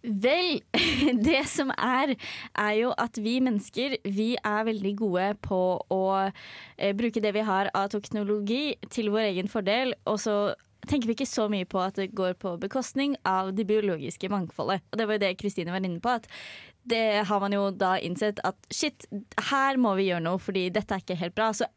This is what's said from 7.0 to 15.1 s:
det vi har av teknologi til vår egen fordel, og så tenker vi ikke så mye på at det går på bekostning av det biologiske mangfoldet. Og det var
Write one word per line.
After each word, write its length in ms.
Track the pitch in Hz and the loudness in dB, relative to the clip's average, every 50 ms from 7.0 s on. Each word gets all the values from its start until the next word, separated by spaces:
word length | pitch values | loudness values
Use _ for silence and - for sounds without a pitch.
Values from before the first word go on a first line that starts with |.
| 233 233 220 226 208 | 0 0 0 2 0
det 80 | 214 190 | 2 2
vi 120 | 208 214 | 0 0
har 220 | 214 190 190 202 - - | 2 2 2 2 0 0
av 140 | 196 196 202 | 0 -2 0
teknologi 880 | - 208 208 - - 214 208 202 208 208 202 202 226 262 302 294 233 _ - - | -2 -6 -6 -4 -4 -4 0 0 0 0 0 0 0 0 0 -2 -4 _ -10 -8
til 180 | - - 220 208 | -4 -2 0 0
vår 200 | 202 220 220 208 | 2 2 2 2
egen 160 | 185 180 190 | 0 -2 -4
fordel, 460 | 202 - 226 202 190 208 240 262 254 - _ _ | -2 -4 -2 0 2 0 2 0 -2 -4 _ _
og 140 | - 214 202 | -2 -2 0
så 160 | - 226 208 202 208 196 - - _ _ _ _ - | 0 0 2 2 2 0 -2 -4 _ _ _ _ -4
tenker 240 | - 294 294 226 | -2 0 0 2
vi 80 | 220 226 | 0 -2
ikke 140 | - 277 - | -2 -2 -4
så 160 | - - 220 | 0 0 0
mye 160 | 208 214 196 180 | 0 0 -2 -4
på 160 | - - 190 | -2 -2 -2
at 160 | 180 190 185 | -2 -2 -2
det 140 | - 190 190 | -4 -4 -4
går 220 | - 202 185 180 180 | -2 -2 -2 -2 -2
på 220 | _ - 190 170 170 | _ -6 -6 -6 -4
bekostning 540 | 175 196 - 262 247 - - 262 277 285 277 - _ | -6 -4 -2 -4 -4 -2 -2 -2 0 0 -2 -2 _
av 300 | - 190 185 190 190 190 | 0 0 0 0 -2 -2
det 80 | 202 226 | -2 0
biologiske 600 | 185 208 214 208 196 170 156 139 123 - - - | 2 2 2 2 0 -2 -2 -4 -8 -8 -6 -4
mangfoldet. 560 | 190 202 196 175 160 - - 131 113 190 185 _ _ | -2 -2 -2 -4 -4 -6 -6 -2 -2 -2 -2 _ _
Og 80 | - 214 | -4 -2
det 80 | 226 | 0
var 80 | 214 | 0